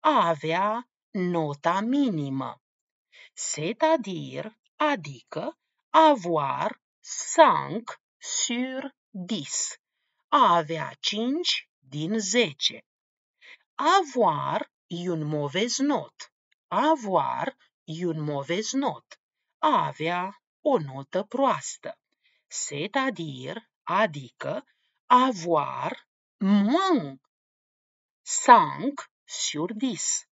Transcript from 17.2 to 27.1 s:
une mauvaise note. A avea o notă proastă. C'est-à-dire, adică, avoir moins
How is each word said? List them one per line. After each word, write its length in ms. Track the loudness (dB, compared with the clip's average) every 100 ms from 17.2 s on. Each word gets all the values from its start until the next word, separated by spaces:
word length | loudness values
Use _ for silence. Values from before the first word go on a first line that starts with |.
| 0 -2 -6 -8 _ _
une 360 | -14 -4 -4 -2
mauvaise 560 | -4 -4 -2 -4 -2 -2
note. 440 | -2 -6 _ -20 _ _ _ _
A 280 | 0 2 0
avea 560 | -4 -4 -2 -6 -10 _ _
o 180 | 0 0
notă 440 | 0 -10 -6 -6
proastă. 760 | -4 0 0 0 -6 -12 -14 -16 _ _ _ _ _
C'est-à-dire, 1200 | -10 -8 -6 -4 -2 -2 -4 -10 -10 -10 -12 _ _
adică, 840 | -2 2 2 -2 -14 _ -6 -6 -10 _ _ _ _
avoir 1000 | 4 4 0 0 0 0 -6 -6 -8 _ _ _ _
moins 840 | 4 4 4 2 4 2 0